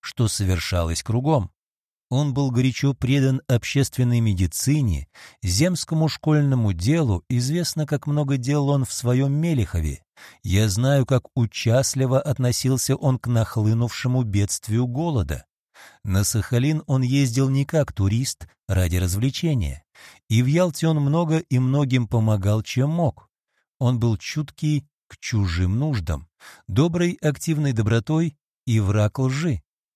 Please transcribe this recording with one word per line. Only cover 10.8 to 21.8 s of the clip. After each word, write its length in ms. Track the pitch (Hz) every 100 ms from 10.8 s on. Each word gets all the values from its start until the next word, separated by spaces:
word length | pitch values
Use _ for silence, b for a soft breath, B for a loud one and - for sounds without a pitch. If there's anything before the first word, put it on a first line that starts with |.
| 127 143 123
как 220 | 127 -
участливо 880 | - 117 - 117 120 135 131 131 131
относился 760 | - 131 123 123 127 131 - 135
он 220 | 143 127
к 100 | -
нахлынувшему 960 | 120 110 - 107 113 120 - 127 127
бедствию 640 | 113 98 101 - - 110 123
голода. 580 | 123 170 139 73 71 - _ _ B B B
На 180 | - 95
Сахалин 600 | 104 113 - 123 135 156 -
он 140 | 135
ездил 480 | 127 139 135 117 135
не 160 | 135
как 300 | 139 160 139
турист 520 | - 95 113 135 - - _ -
ради 280 | 92 90 87
развлечения. 880 | 90 95 127 - 170 139 80 69 _ B B B -
И 140 | 110
в 40 | 127
Ялте 400 | 160 180 143 160
он 120 | 156
много 400 | 139 160 170 160
и 200 | - 127
многим 480 | 127 139